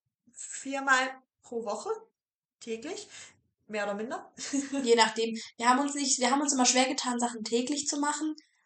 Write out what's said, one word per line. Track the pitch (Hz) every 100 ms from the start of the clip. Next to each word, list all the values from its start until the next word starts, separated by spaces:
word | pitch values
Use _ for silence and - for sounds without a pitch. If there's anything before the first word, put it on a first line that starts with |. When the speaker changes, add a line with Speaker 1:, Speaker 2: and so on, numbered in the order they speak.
| _ _ _
Speaker 1:
viermal | - - - 269 269 269 262 262 - _ _
pro | - 233 214
Woche, | - 392 440 - _ _ _ _ _
täglich, | 233 226 294 415 - - - _ _ _ -
mehr | 214
oder | 202 202
minder. | 240 359 - -
<laughs> | - 277 277 277
Speaker 2:
Je | 233 233
nachdem. | 214 226 226 226 - -
Wir | 233
haben | 262
uns | 285 285
nicht, | 262 -
wir | 240
haben | 277
uns | 285
immer | 262 247
schwer | 247 214
getan, | 262 254 240
Sachen | 240 226
täglich | 214 233 254 277 -
zu | 285
machen, | 294 302 311 311 - _